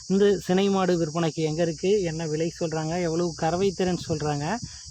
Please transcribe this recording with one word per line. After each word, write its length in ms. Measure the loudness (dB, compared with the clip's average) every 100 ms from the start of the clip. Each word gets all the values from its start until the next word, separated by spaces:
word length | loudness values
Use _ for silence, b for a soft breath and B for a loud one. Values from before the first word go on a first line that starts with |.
| B
இந்த 240 | 4 4 2
சினை 260 | 2 2 4
மாடு 260 | 2 2 2
விற்பனைக்கு 460 | 0 0 -2 0
எங்க 180 | -2 0
இருக்கு, 300 | -2 0 2 2
என்ன 260 | 0 -4 -4
விலை 220 | -2 -2
சொல்றாங்க, 460 | -2 -4 -2 -2 -2
எவ்வளவு 280 | 0 0 -2 0
கறவை 340 | -2 2 0
திறன் 320 | 2 0 0 -2
சொல்றாங்க, 400 | -4 -2 -2 -2 -4 B B B